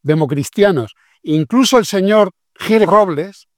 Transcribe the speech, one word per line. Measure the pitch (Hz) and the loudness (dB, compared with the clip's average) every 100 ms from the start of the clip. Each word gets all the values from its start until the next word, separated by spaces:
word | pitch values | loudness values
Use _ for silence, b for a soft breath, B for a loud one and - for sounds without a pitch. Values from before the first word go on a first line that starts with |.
democristianos, | 139 156 147 143 - - 202 151 110 _ _ _ | -2 -2 -2 -4 -6 0 0 0 -6 _ _ _
incluso | - 156 143 240 254 247 | -4 -4 0 0 2 0
el | 202 | 0
señor | 196 190 214 190 _ _ | -2 0 2 0 _ _
Gil | _ - 220 190 | _ -2 0 4
Robles | 202 196 147 185 - _ | 2 2 -2 -8 -14 _